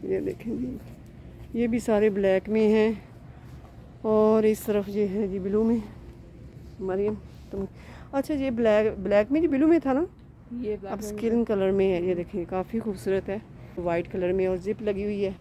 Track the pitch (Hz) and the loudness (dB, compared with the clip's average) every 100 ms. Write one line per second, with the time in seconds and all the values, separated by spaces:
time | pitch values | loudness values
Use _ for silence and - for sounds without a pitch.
0 | - 190 190 185 226 220 254 247 - - | -2 -4 -4 -8 -8 -6 -6 -8 -14 -18
1 | - - - - - 226 240 240 220 208 | -20 -20 -20 -18 -10 -2 0 0 2 4
2 | 214 196 196 190 190 220 214 220 214 214 | 4 4 2 2 2 2 4 6 4 0
3 | - - - - - - - - - - | -10 -20 -20 -20 -18 -18 -20 -20 -20 -8
4 | 220 214 214 220 214 214 - 208 196 202 | 2 4 6 6 4 2 0 -2 -2 -2
5 | 202 196 202 190 185 208 226 233 208 - | -2 0 -2 -4 -2 2 2 0 -2 -14
6 | - - - - - - - - 190 185 | -18 -20 -20 -20 -20 -18 -20 -10 -6 -2
7 | 208 214 - - - 196 196 - - - | -2 -4 -12 -20 -12 -8 -8 -12 -20 -18
8 | - 277 269 302 269 233 226 208 220 - | -6 -4 -2 -2 -2 2 4 4 2 0
9 | 185 202 214 294 330 269 311 339 269 262 | 2 2 4 2 2 4 4 4 4 0
10 | 359 - - - - 240 214 208 196 196 | -2 -6 -20 -20 -14 -8 -6 -6 -6 -8
11 | 214 208 226 233 226 202 190 196 190 180 | -8 -4 0 2 2 2 2 4 2 2
12 | 175 175 170 196 170 185 185 226 220 185 | 0 -2 -4 -6 -4 -4 -4 -4 -4 -6
13 | - 190 185 196 - - - - 175 170 | -2 -2 -2 -8 -8 -20 -14 -6 -2 -2
14 | 180 190 180 190 185 185 185 214 214 196 | -2 -4 0 0 0 -2 -4 -4 -4 -2
15 | 208 202 196 196 | -4 -2 -4 -4